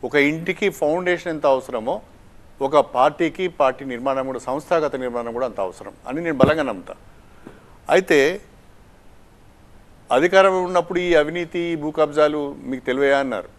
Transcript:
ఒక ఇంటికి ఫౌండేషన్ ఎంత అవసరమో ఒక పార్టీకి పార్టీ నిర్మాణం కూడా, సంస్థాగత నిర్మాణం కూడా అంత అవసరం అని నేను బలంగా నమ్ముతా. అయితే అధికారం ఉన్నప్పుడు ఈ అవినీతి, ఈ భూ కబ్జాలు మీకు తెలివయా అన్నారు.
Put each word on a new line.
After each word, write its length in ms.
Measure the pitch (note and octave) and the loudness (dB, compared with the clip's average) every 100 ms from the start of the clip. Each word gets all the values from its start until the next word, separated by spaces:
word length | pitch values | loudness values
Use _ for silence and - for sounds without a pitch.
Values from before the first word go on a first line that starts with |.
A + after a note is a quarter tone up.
ఒక 120 | B2+ D3 | 0 2
ఇంటికి 540 | C#3+ D#3+ E3+ F3 G3+ | 2 0 -6 -2 -2
ఫౌండేషన్ 600 | - D3 E3 F3+ F3 E3+ | 0 -2 0 0 -2 -4
ఎంత 140 | D#3 C#3+ | -2 0
అవసరమో 560 | C3+ C3 B2 A2+ G3 - - - - - - | 0 -2 -6 -4 -6 -8 -20 -20 -20 -20 -6
ఒక 160 | C3+ D3 | 2 2
పార్టీకి 680 | B2+ B2 C#3 D3+ E3 - F#3 | 2 2 2 2 -4 -2 -6
పార్టీ 380 | - C#3 B2+ C#3 | 0 0 0 -8
నిర్మాణం 400 | A#2+ C3 C3+ C3 | -6 -4 -2 -4
కూడా, 140 | B2+ | -6
సంస్థాగత 560 | A#2 C3+ - E3+ D3+ C3+ | -6 -8 -2 0 0 -4
నిర్మాణం 380 | B2+ A#2+ A#2 | -6 -6 -6
కూడా 120 | A#2 B2+ | -4 -6
అంత 140 | G2+ | -4
అవసరం 340 | F#2+ F2 G2 - - | -6 -6 -18 -16 -10
అని 140 | C#3 | -6
నేను 160 | E3+ C#3+ | -4 2
బలంగా 260 | C3 D#3+ | 2 2
నమ్ముతా. 300 | C3+ G2 F2 - - - - - - - - - - | -2 -6 -12 -18 -20 -20 -20 -20 -20 -20 -20 -20 0
అయితే 520 | F3+ F#3 D3+ C#3 F#3 - - - - - - - - - - - - - - - - - | 0 4 4 4 0 -12 -20 -20 -20 -20 -20 -20 -20 -20 -20 -20 -20 -20 -20 -20 -20 0
అధికారం 520 | B2+ E3+ F#3+ F#3+ F#3 | 2 6 6 6 4
ఉన్నప్పుడు 360 | F3+ F3+ E3+ F3+ | 0 0 0 -2
ఈ 160 | F3+ E3 | 2 2
అవినీతి, 440 | D3+ E3+ E3+ F3 | 2 -2 -6 -4
ఈ 160 | E3+ E3 | -4 -4
భూ 160 | D3 | -6
కబ్జాలు 640 | D#3 D3+ D3 D3+ D3+ C#3+ C#3+ | 0 0 4 2 2 -6 -8
మీకు 220 | - C3 B2 | -10 -8 -4
తెలివయా 340 | B2+ C#3 C#3 | 0 2 2
అన్నారు. 300 | C3+ G#2+ E2+ | 0 -6 -8